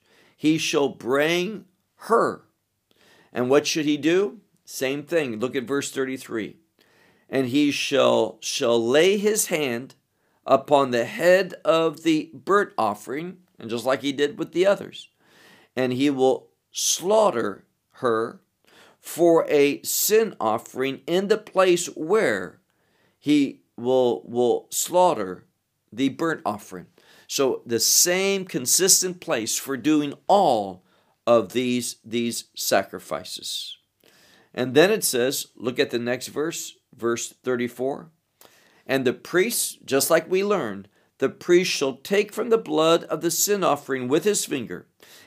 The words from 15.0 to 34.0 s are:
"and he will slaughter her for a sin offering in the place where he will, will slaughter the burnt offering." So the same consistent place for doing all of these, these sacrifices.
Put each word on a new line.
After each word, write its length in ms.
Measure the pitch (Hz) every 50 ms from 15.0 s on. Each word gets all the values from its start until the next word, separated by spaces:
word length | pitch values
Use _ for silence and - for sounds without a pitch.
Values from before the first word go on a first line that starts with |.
| - - _ _ _ _ _ _ - - - _ _ _ _
"and 180 | 127 131 123 123
he 160 | 127 139 147
will 400 | 139 127 131 131 127 - - _ _ _ _ _
slaughter 920 | - - - - - - 156 190 214 226 214 190 123 117 104 101 95 - - _ _ _ _ _ _
her 460 | - 131 120 113 110 117 - - - _ _ _ _ _ _ _ - - - _ _
for 460 | - - - 151 175 170 165 156 - -
a 320 | 151 143 143 143 143 - -
sin 520 | - - - - - 208 220 226 202 - -
offering 600 | 110 110 110 117 - - - 123 131 135 135 - -
in 220 | - 170 190 202
the 100 | 190 214
place 480 | - - - - 190 190 185 175 170 -
where 720 | 143 - - 156 160 208 220 185 131 107 92 90 85 - _ _ _ _ _ _ _ _ _ _ _ _
he 440 | _ - 143 147 147 139 123 - - _ _ _
will, 460 | - 120 127 131 131 127 120 107 - -
will 420 | 92 117 120 123 117 110 - - _
slaughter 760 | - - - - 165 180 180 175 147 110 98 92 90 - - _ _ _ _ _ _ _ _ _
the 180 | 104 110 135 131
burnt 320 | 120 - 165 165 151 - -
offering." 420 | 196 104 101 - - 92 90 - - _ _ _ _ - - _
So 340 | - - - 139 127 - - -
the 160 | 120 117 110
same 680 | - - - - - 175 180 190 196 196 196 190 185
consistent 760 | 190 - 147 127 - - - 185 190 185 - 180 185 175 175
place 380 | - 165 147 117 107 120 - -
for 180 | - 131 139
doing 380 | 120 101 151 156 151 147 143 - - _
all 560 | - 185 208 185 151 120 107 101 95 90 90 _ _ _ _ _ _ _ _ _
of 260 | 117 117 113 104 90 -
these, 440 | 127 127 123 123 123 120 - - - -
these 420 | 107 113 120 117 120 113 - - _ _
sacrifices. 1200 | - - - 123 98 98 - 101 92 - - 78 78 - - - - - - - - - - - - _ _ _ _